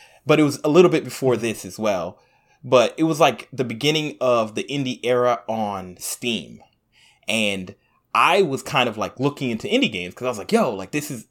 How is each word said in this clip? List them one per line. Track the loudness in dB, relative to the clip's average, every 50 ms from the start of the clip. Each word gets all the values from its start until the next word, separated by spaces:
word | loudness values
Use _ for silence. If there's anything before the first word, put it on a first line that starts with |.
| -20 _ _ _ 0
But | 2 4 4
it | 4
was | 2 0 -2
a | 0 4
little | 6 6 6 6
bit | 4 2
before | -2 -4 -6 -2 0 0 0
this | 0 -2 -4 -6 -6 -10
as | -14 -8 -4
well. | -2 0 0 0 -4 -6 -10 _ _ _ _ _ _ _ _ _
But | -2 4 6 6 6 4 2
it | 0
was, | 0 0 2 4
like, | 4 2 2 0 -10 -10
the | -6 -4 -4
beginning | -4 -4 -2 0 0 0 0 0 -4 -4 -2
of | 2 2 2 2 2 0 -4
the | -6 -6
indie | -4 -4 -4 -4 -4 -6 -4
era | -2 0 2 2 2 2 0 0 -2 -4
on | -4 -2 -2 -4 -4 -6 -8 -10 -14 -12
Steam. | -10 -10 -10 -6 -4 -4 -4 -4 -6 -10 -18 -20 -20 _ _ _ _ _ _ _ _ _ _ _ -6
And | -4 -2 0 0 0 -2 -4 -8 -12 -16 _ _ _ _ _ _ _ 2
I | 4 4 4 4 4
was | 2 2 0 -4
kind | -4 -2 0 0 0 0
of, | 0
like, | -4 -6 -6 -4 -2
looking | -2 -2 -2 -2 -4 -4
into | -4 -4 -4
indie | 0 0 2 0 0
games | -2 -4 -8 -8 -10
'cause | -6 -6
I | -6
was | -6 -6
like, | -4 0
"Yo, | 0 2 2 0 -2
like, | -4 -6 -6
this | -6 -6 -4 -6
is, | -10 -10 -12 _